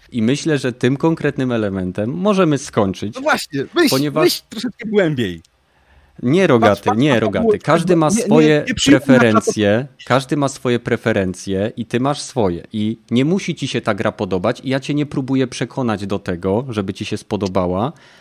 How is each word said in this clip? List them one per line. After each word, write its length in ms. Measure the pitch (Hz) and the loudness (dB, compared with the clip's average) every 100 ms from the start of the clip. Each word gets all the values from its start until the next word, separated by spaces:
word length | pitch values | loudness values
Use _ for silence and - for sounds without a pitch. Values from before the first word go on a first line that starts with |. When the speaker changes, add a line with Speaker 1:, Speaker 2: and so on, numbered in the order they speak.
| _ | _
Speaker 1:
I 100 | 123 | -2
myślę, 360 | 110 143 165 147 | 0 0 0 -2
że 140 | 131 | -2
tym 240 | - 127 135 | 0 0 2
konkretnym 560 | 165 165 147 139 131 | 0 0 -2 -2 -2
elementem 580 | 117 104 95 92 92 107 | -2 -2 -2 -4 -4 -4
możemy 480 | 165 196 190 170 143 | -2 0 2 2 0
skończyć, 560 | - - 98 92 101 | 0 0 0 0 -8
Speaker 2:
No 60 | 262 | -4
właśnie, 440 | 294 262 - 139 127 | -2 -2 -2 -8 -4
myśl, 160 | 320 311 | 0 2
Speaker 1:
ponieważ 340 | 131 147 143 | 2 0 0
Speaker 2:
myśl 180 | 349 - - | 0 0 -8
troszeczkę 400 | 220 247 - 226 | -10 -10 -10 -2
głębiej. 520 | 208 170 139 104 85 - _ _ _ _ _ _ - | 0 2 0 -4 -6 -16 _ _ _ _ _ _ -6
Speaker 1:
Nie, 240 | 120 170 185 | 0 2 4
Rogaty, 240 | 123 104 | 4 4
Speaker 2:
Patrz, 80 | 98 - | 2 0
patrz 120 | 110 | 2
Speaker 1:
nie, 100 | 147 | 2
Speaker 2:
patrz 120 | 117 | 2
Speaker 1:
Rogaty. 200 | 107 113 | 2 0
Speaker 2:
fabułę, 140 | 113 101 | 0 0
Speaker 1:
Każdy 380 | - 165 175 170 | 2 0 2 2
ma 120 | 156 | 2
Speaker 2:
nie, 80 | 220 | 0
nie, 60 | |
Speaker 1:
swoje 420 | 202 156 151 151 - | 2 4 6 4 0
Speaker 2:
nie 60 | |
przyjmuj 260 | - - - | -2 4 4
na 60 | - | 6
Speaker 1:
preferencje, 800 | 127 120 107 110 107 101 107 135 - | 4 6 4 0 2 2 2 -2 -12
Speaker 2:
to 60 | - | 0
Speaker 1:
każdy 300 | 127 135 151 | 0 0 -2
ma 120 | 139 | -2
swoje 300 | - 127 120 | -2 -2 -2
preferencje 920 | - 123 120 107 92 90 - 95 107 - | -2 -2 0 0 -2 -4 -4 -2 -2 -6
i 100 | 110 | -4
ty 140 | 120 | -2
masz 220 | 135 143 | -2 -4
swoje. 440 | - 131 98 85 - | -6 -2 0 -2 -6
I 260 | 110 107 113 _ | -4 -4 -4 _
nie 140 | 117 | 0
musi 300 | 143 190 180 | 2 0 -4
ci 140 | 160 135 | -6 -6
się 120 | 123 | -4
ta 140 | - | -2
gra 180 | 101 110 | -2 -2
podobać 480 | - 101 92 104 127 | -2 -4 -2 -2 -4
i 40 | 135 | -4
ja 120 | 135 | -4
cię 140 | 131 | -2
nie 120 | 147 147 | -4 -2
próbuję 400 | 147 131 135 123 | -4 -2 -2 -2
przekonać 600 | - 123 - 120 101 98 | -4 -8 -4 -2 -2 -4
do 120 | 101 | -6
tego, 460 | - 87 95 104 135 | -4 -4 0 -2 -2
żeby 260 | 110 98 | -4 -6
ci 100 | 95 | -6
się 120 | 104 107 | -8 -8
spodobała. 760 | - 101 98 95 90 92 127 - - - | -6 -4 -2 -2 -2 -2 -4 -6 -20 -20